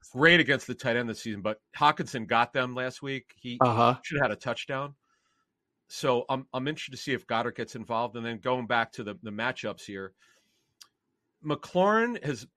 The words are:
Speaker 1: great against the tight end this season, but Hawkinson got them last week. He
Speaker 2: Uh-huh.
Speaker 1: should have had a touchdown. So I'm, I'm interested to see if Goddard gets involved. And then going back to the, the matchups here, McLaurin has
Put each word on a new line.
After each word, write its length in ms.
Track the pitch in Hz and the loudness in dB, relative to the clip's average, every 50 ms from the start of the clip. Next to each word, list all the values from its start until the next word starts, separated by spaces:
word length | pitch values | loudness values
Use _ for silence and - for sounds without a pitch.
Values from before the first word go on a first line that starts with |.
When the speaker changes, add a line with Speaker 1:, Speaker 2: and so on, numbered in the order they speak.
| - - - | -20 -10 0
Speaker 1:
great 260 | 127 147 165 175 170 | 4 6 8 8 6
against 280 | 151 135 143 127 - | 6 4 2 0 -2
the 60 | - 123 | -6 -8
tight 200 | - - 127 117 | -4 -2 -2 0
end 140 | 120 123 117 | 0 -2 -4
this 120 | 104 - | -6 -6
season, 200 | - 113 104 101 | -8 -8 -6 -4
but 180 | 92 107 110 - _ _ - | -4 -4 -4 -6 _ _ -2
Hawkinson 520 | - 147 151 151 - 165 - - 120 110 | 2 4 4 4 2 -2 -6 -6 -6 -2
got 260 | - 117 113 120 - - | 2 2 2 2 2 0
them 220 | 135 127 127 123 | -2 -2 -2 -4
last 260 | 127 127 131 - - | -6 -6 -6 -6 -8
week. 320 | 139 139 135 131 - _ _ | -8 -6 -6 -8 -8 _ _
He 220 | _ - 123 120 127 | _ -12 -4 2 4
Speaker 2:
Uh-huh. 380 | 131 123 117 117 120 120 123 - - | 4 6 6 6 6 6 4 2 -2
Speaker 1:
should 160 | - 139 143 | -4 0 0
have 100 | 139 113 | 2 0
had 20 | |
a 80 | 104 - | 0 -2
touchdown. 560 | - 123 117 - - - 139 135 143 143 139 _ _ _ _ _ _ _ _ _ _ _ _ _ _ _ _ _ _ - | -4 -6 -6 -4 -6 -6 -6 -6 -6 -8 -12 _ _ _ _ _ _ _ _ _ _ _ _ _ _ _ _ _ _ -16
So 340 | - - - 135 123 120 127 - | -8 -2 2 2 2 2 2 0
I'm, 180 | 135 131 135 _ - | -2 -4 -4 _ -6
I'm 160 | 131 131 143 | -4 -4 -4
interested 220 | 156 147 - - | -4 -6 -8 -12
to 60 | 131 120 - | -12 -8 -4
see 80 | 147 | -4
if 160 | 131 113 - | -4 -4 -2
Goddard 280 | - 120 113 117 120 - | -2 -2 0 0 -2 -4
gets 180 | - 117 - - | -6 -8 -8 -10
involved. 400 | 117 107 - 117 113 120 120 107 | -10 -6 -4 -2 -2 -2 -2 -4
And 100 | 120 113 | -6 -8
then 120 | 117 117 | -8 -8
going 300 | 104 - 127 127 127 120 | -4 -2 0 0 0 0
back 260 | 107 123 117 113 - - | 0 2 2 0 0 -4
to 100 | - 113 | -8 -8
the, 120 | 104 101 87 | -8 -10 -10
the 100 | 104 107 | -10 -10
matchups 520 | 104 107 117 127 123 - - 107 98 - - | -6 -4 -2 -2 -4 -4 -6 -8 -8 -8 -10
here, 300 | - 101 95 95 95 - _ _ _ _ _ _ _ _ _ _ _ _ - - _ _ _ _ _ _ _ _ _ _ _ - | -10 -10 -10 -10 -12 -14 _ _ _ _ _ _ _ _ _ _ _ _ -20 -20 _ _ _ _ _ _ _ _ _ _ _ -4
McLaurin 800 | 151 147 135 - - - 180 190 202 214 226 226 240 240 - - | -4 -4 -4 -4 -2 2 4 4 6 6 4 2 2 -2 -4 -4
has 220 | 147 135 110 123 - _ | -6 -6 -6 -8 -16 _